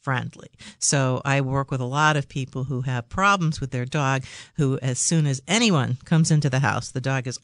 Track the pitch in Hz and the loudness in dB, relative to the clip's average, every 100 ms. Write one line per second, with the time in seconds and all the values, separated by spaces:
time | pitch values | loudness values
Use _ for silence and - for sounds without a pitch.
0 | - 127 117 - - _ - - - 143 | -2 -2 -2 -10 -20 _ -20 -4 0 2
1 | 131 127 139 139 131 135 135 131 123 143 | 2 0 0 0 2 -2 -2 -4 -2 2
2 | 151 151 135 143 131 131 131 127 127 127 | 4 2 0 -6 -6 -6 -4 -2 -2 -4
3 | 117 - 202 202 160 156 135 127 123 156 | -4 0 2 4 0 -2 -4 -6 -4 -2
4 | 135 135 - - - - 139 131 131 123 | 0 0 -4 -14 -12 -2 0 0 -2 -2
5 | - 165 147 131 - 208 233 160 117 127 | 0 2 2 -2 0 2 4 2 0 -4
6 | - 160 160 156 143 131 123 101 - 135 | 0 2 4 2 2 0 0 -2 -4 -6
7 | 131 135 127 117 | -4 -4 -4 -10